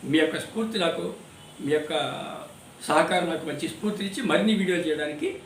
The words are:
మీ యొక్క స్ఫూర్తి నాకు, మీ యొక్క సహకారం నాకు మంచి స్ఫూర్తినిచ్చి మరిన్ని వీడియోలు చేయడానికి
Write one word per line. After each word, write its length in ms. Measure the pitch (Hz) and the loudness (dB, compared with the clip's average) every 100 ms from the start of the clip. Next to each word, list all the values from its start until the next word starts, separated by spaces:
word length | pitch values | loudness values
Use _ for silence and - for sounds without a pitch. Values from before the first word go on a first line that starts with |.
మీ 140 | - 156 | 2 4
యొక్క 220 | 156 - | 4 2
స్ఫూర్తి 400 | - 220 220 214 | -6 -4 -2 0
నాకు, 340 | 170 - - - - - - - | 0 0 -6 -8 -16 -20 -20 -8
మీ 100 | 143 | 0
యొక్క 500 | 151 147 156 131 - - - - - - - - | 0 2 -2 -2 -4 -8 -10 -12 -18 -20 -16 2
సహకారం 420 | 151 160 180 175 | 4 4 2 0
నాకు 160 | 156 151 | -2 -4
మంచి 220 | 143 165 | -4 -6
స్ఫూర్తినిచ్చి 560 | - 208 - 196 - | -2 -4 -2 -6 -4
మరిన్ని 320 | 220 165 208 208 | 2 4 4 4
వీడియోలు 260 | 180 175 | 2 2
చేయడానికి 540 | 165 151 151 147 - - | 0 0 -2 -2 -4 -6